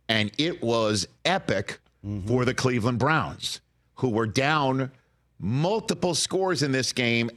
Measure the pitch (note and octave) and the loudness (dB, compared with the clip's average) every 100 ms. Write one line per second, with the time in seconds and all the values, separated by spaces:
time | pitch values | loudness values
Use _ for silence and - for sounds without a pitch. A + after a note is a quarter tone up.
0 | - A2 G#2 - D#3 - A#2 A2+ A2 G#2+ | -2 0 0 -2 -2 -2 0 2 2 2
1 | F2 _ - F#3 - G2 - - _ _ | -2 _ -2 0 0 -2 -2 -10 _ _
2 | G2+ G2+ F#2+ B2 B2 A#2+ B2+ B2 A2 A#2+ | -8 -6 0 2 2 2 2 2 0 2
3 | D#3 D#3 D#2 - - - - _ _ - | 2 2 -2 -6 -8 -10 -14 _ _ -4
4 | C3 G#2+ A2+ A#2 C#3 D#3 C3+ C3 C3 - | -2 0 0 0 2 2 0 0 -4 -8
5 | _ _ _ - F#2 B2+ E3+ A3 G#3+ F3+ | _ _ _ -8 -4 0 0 0 -2 -2
6 | F3+ D#3+ - F3+ F#3+ D#3 C#3+ C3 A#2+ - | 0 0 0 0 0 0 0 0 0 0
7 | A#2+ A#2 A#2 | 2 2 0